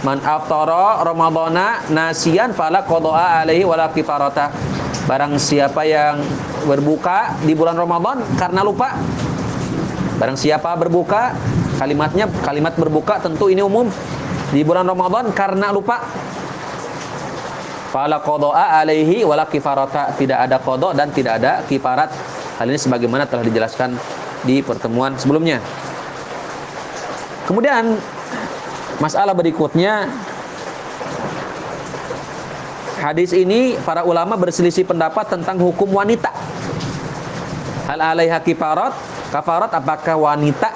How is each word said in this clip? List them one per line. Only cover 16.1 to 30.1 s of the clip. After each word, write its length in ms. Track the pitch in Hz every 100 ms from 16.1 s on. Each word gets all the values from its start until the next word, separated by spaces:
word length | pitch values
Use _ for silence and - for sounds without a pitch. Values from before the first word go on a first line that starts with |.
| - - - - - - - - - - - - - - - - - -
Fala 320 | 131 147 151
qada'a 600 | 151 151 143 147 180 156
alaihi 420 | 156 156 156 202 202
wala 240 | 151 151
kifarata. 640 | 151 147 135 135 147 139
Tidak 220 | - 131 127
ada 260 | 127 131
qada 320 | - 131 175
dan 160 | 147 147
tidak 320 | 156 123 113
ada 220 | 127 175 -
kifarat. 460 | 135 135 131 156 - - - - -
Hal 80 | 117
ini 80 | 143
sebagaimana 480 | 135 123 117 127 143
telah 160 | 120
dijelaskan 560 | 117 113 113 - 127 123 - - - - 127
di 160 | 135
pertemuan 560 | - 107 113 117 131 131
sebelumnya. 400 | 131 151 165 131 - - - - - - - - - - - - - - - - - - -
Kemudian, 480 | 196 254 247 226 214 - - - - - - - - - -
masalah 320 | 151 - 202
berikutnya, 720 | 185 165 160 151 165 190 214 170